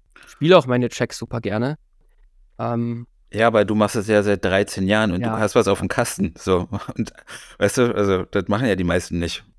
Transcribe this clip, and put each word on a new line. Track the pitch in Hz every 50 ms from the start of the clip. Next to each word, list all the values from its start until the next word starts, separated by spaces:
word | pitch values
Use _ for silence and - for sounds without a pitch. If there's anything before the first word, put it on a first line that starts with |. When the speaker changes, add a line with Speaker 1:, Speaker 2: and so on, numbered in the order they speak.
| _ _ _ - -
Speaker 1:
spiele | - - - 147 160 185 175
auch | 127
meine | 127 123 123 123 113
Tracks | - - 123 - - -
super | 123 - - 120
gerne. | 113 110 98 110 120 135 151 - _ _ _ _ _ _ _ _ _ _ _ _ - _ _ -
Ähm, | 113 117 120 117 117 117 117 120 120 - _ _ _ _
Speaker 2:
Ja, | - 104 113 117
aber | 110 107 104
du | 95 107
machst | 107 104 101 - 117
das | 95 110
ja | 107 104 98
seit | 104 101 92 -
dreizehn | 92 90 98 101 - - 98 95 92
Jahren | 104 107 110 104
und | 85 90
Speaker 1:
Ja. | 107 113 110
Speaker 2:
du | 110
hast | 110 101 -
was | 123 107 98
auf | 98 -
dem | 95 90
Kasten. | - - 120 - - - 98 82 - -
So. | - 95 92 87 90 - 98 98 - - -
Und, | - 113 - - - - - - - - - - -
weißt | 98 101 - 135
du, | 123 120 -
also | 101 101 98 95 92 92
das | - - 101 87 -
machen | 101 110 135 117
ja | 98 90
die | 90
meisten | 87 87 90 - - 85 87
nicht. | 85 82 - - - _ _